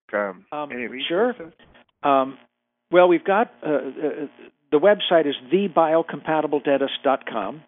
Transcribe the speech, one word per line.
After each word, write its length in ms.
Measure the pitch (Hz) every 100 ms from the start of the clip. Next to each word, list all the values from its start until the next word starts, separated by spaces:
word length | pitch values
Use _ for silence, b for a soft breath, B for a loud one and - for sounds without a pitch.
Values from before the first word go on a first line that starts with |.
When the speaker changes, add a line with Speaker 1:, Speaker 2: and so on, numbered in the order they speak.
| _
Speaker 1:
um, 320 | 104 101 90 95
Speaker 2:
Um, 200 | 147 147
Speaker 1:
any 100 | 123 113 127
Speaker 2:
sure. 240 | 143 170 247
Speaker 1:
resources? 260 | 233 165 _ _ b _ _
Speaker 2:
Um, 340 | 143 139 131 131 _ _ _ _ -
well, 160 | 175 180
we've 160 | 170
got, 300 | - 196 240 _
uh, 60 | 156
uh, 580 | 143 135 127 147 110 135 _ 117 _ -
the 80 | 147
website 460 | 185 208 - 170 147
is 100 | 127 127
the 200 | 180 202
biocompatible 960 | 165 160 160 165 147 151 156 151 147
dentist 380 | 151 139 135 -
dot 220 | 139 131 -
com. 380 | 117 98 147